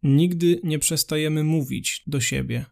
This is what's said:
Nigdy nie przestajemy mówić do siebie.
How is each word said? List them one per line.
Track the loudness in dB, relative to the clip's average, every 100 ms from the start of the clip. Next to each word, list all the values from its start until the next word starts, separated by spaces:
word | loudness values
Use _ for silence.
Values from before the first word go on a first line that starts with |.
Nigdy | 4 4 4 2 2 2
nie | 0 -2
przestajemy | -2 -2 -2 -2 -2 0
mówić | 0 0 0 -4 -6 -8 -4
do | -2
siebie. | -2 -2 -4 -4 -6